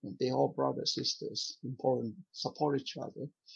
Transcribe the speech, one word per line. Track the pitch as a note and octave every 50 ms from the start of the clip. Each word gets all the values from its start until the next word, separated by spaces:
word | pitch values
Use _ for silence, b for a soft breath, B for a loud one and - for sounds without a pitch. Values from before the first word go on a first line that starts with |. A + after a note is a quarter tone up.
| -
and | G2+ F#2+ -
they | C3 B2+
all | B2+ C3+ C#3 C#3
brother | - - C3+ C3+ C3 - -
sisters, | - - - - - - - - - - - - - - - -
important, | D3+ C3+ A#2+ - C3+ C3 B2 A#2+ A2+ G#2 F#3 F#3 _ _
support | - - C#3 - - D3+ D3 C#3+ C3+
each | C3 - -
other, | - B2+ - - - B2+ D3 - _ B B B